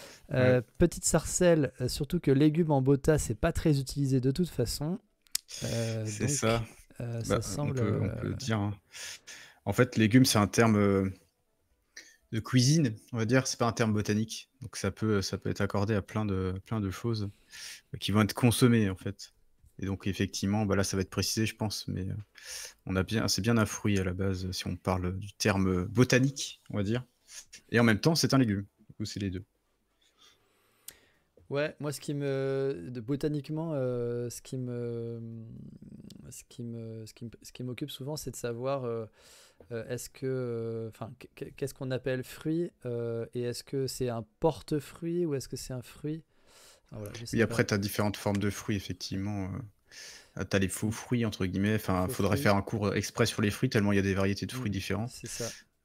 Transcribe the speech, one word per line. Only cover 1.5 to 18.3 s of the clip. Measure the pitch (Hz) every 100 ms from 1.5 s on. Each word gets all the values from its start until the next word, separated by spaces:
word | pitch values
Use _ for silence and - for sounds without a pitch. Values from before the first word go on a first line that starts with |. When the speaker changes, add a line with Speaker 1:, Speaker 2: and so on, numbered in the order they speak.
| 160 131 -
Speaker 1:
euh, | 123
surtout | - 147 175
que | -
légumes | 135 156 151 156
en | 139
bota, | 131 139 - 151
c'est | -
pas | 107 170
très | - 165 139
utilisé | 131 143 139 135
de | 131
toute | 139 170
façon. | - 117 - 151 - _ _ _ - - -
Euh, | 117 117 113 113 110
Speaker 2:
C'est | 104 107
Speaker 1:
donc, | 143
Speaker 2:
ça. | 113 117 113 - - -
Speaker 1:
euh, | 120 117
Speaker 2:
Bah, |
Speaker 1:
ça | 110 95
semble, | - - 147
Speaker 2:
on | 131
peut, | 104 101
on |
Speaker 1:
euh, | 101 -
Speaker 2:
peut | 104
dire, | 101 - 110
hein. | 101 101 _ - - - - - - - 98
En |
fait, | 101 123 110
légumes, | 110 127
c'est | 131 107
un | 101
terme, | - 113 104
euh, | 101 98 95 - _ _ _ _ _ _ _ - - _ _
de | 113
cuisine, | - 127 127 160 131 110 -
on | 117
va | 110
dire, | 131 127
c'est | -
pas | 117
un |
terme | 113 113
botanique. | 107 104 104 110 - - -
Donc | 104 -
ça | 101
peut, | - 110 101
ça | 92 98
peut | 104
être | 101
accordé | 101 101 104
à | 104
plein | - 110 107
de, | 95 92 92 -
plein | 110
de | 98
choses, | - 117 110 101 - _ - - - _
euh, | -
qui | -
vont | 104
être | 104